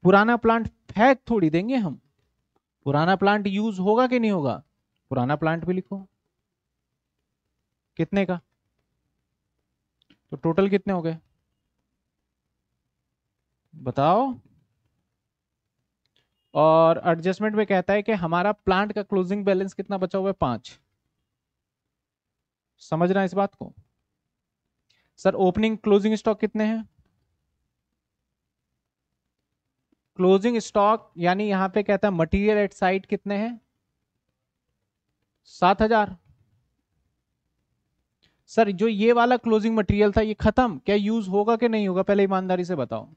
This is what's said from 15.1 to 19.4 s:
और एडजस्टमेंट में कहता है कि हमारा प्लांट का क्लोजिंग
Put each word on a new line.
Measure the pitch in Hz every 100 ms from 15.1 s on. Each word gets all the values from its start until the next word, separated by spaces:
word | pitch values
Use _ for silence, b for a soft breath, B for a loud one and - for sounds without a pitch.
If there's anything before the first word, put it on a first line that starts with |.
| _ _ _ _ _ _ _ _ _ _ _ _ _ _
और | 143 156 160 165 165 180
एडजस्टमेंट | 170 170 185 214
में | 208 208
कहता | 196 175
है | 202
कि | 202
हमारा | 214 170 170 190
प्लांट | 214 - 185 208
का | 208
क्लोजिंग | 196 196 180 208